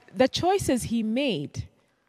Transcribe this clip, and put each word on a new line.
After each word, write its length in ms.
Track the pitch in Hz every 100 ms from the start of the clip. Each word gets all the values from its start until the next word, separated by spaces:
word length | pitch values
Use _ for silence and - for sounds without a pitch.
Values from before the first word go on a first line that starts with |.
| -
the 140 | 190 262
choices 560 | - 339 392 - 254
he 180 | - 233
made, 680 | 220 233 285 160 139 - - _ _ _